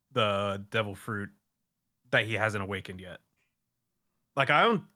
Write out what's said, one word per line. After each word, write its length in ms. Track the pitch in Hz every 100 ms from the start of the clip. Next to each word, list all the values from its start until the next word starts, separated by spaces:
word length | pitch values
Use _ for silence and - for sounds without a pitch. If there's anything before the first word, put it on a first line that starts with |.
| _
the 520 | 123 107 101 101 101 98
devil 240 | 113 104
fruit 360 | 95 - 104 101 - _ _ _ _ _ _ _
that 140 | 127 110
he 80 |
hasn't 280 | 107 110 104
awakened 360 | 98 95 98 92
yet. 200 | 90 82 _ _ _ _ _ _ _ _ _ _ _
Like, 140 | - 139
I 120 | 151
don't, 200 | 214 208 -